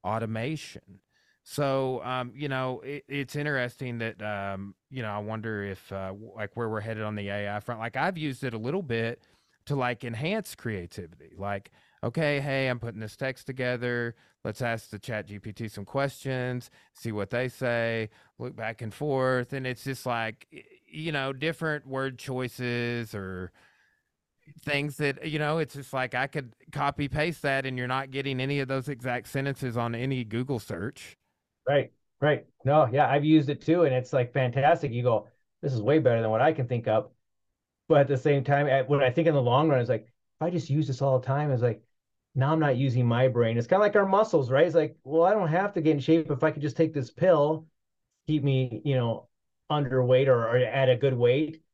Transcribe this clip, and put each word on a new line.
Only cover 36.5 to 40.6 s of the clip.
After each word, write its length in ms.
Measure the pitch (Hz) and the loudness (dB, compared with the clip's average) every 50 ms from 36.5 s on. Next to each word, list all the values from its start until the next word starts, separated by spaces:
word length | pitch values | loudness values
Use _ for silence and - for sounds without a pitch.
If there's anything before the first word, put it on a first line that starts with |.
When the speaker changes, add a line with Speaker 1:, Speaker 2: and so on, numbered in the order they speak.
| 156 | 2
Speaker 2:
can 140 | 151 127 | 0 -2
think 200 | 120 127 117 - | -2 -2 -4 0
up." 260 | 120 107 110 104 - _ _ _ _ _ _ _ _ _ _ _ _ _ _ _ | 2 0 0 0 -2 _ _ _ _ _ _ _ _ _ _ _ _ _ _ _
But 140 | - 160 143 | 4 6 6
at 60 | 139 | 6
the 100 | 127 139 | 4 2
same 260 | 127 - 151 143 139 - | 0 2 2 2 2 4
time, 240 | 143 143 143 143 | 2 2 2 4
at, 220 | 139 131 139 127 117 | 4 2 2 4 2
when 140 | 143 139 135 | 4 4 4
I 80 | 127 | 4
think 160 | 120 170 160 | 4 4 4
in 80 | 165 156 | 4 4
the 60 | 143 | 4
long 280 | 123 120 120 135 156 160 | 4 4 4 4 4 4
run, 100 | 139 127 | 4 2
it's 100 | 120 110 | 2 2
like, 160 | 120 113 - | 0 -2 -2
if 360 | _ _ _ _ _ _ _ | _ _ _ _ _ _ _
I 80 | 160 170 | -4 -2
just 200 | 175 165 | -2 -2